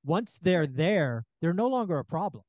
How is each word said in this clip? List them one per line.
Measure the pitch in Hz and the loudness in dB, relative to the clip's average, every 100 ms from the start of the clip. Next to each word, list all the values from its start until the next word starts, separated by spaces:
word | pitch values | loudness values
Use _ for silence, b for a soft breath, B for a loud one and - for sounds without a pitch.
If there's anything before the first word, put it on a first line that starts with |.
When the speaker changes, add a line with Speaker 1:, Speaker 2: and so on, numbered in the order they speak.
Speaker 1:
Once | 139 180 233 - | -2 -2 -4 -2
they're | 185 180 | 2 2
Speaker 2:
Right. | 151 127 | 2 0
Speaker 1:
there, | 165 208 139 117 - - | 2 2 0 -2 -8 -4
they're | 165 | -2
no | 180 247 | 0 0
longer | 254 208 151 | 0 0 -2
a | |
problem. | 127 165 196 117 | -2 -4 -4 -8